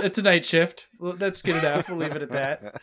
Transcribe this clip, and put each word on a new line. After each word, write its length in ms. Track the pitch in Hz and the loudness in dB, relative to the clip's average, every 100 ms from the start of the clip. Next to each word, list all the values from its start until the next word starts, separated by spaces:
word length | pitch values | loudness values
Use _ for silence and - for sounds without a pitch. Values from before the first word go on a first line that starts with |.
it's 140 | 202 196 | 0 2
a 20 | |
night 240 | 196 175 - | 4 4 4
shift. 420 | 165 170 - - - | 4 2 0 -20 -10
Well, 140 | 175 | -8
that's 280 | 180 196 185 | -4 -4 -2
good 160 | 185 165 | -2 0
enough. 320 | 156 147 170 | 2 0 -2
We'll 80 | 170 | -4
leave 180 | 151 147 | -4 -4
it 60 | |
at 80 | 135 | -6
that. 520 | 139 135 151 104 - | -4 -4 -6 -10 -16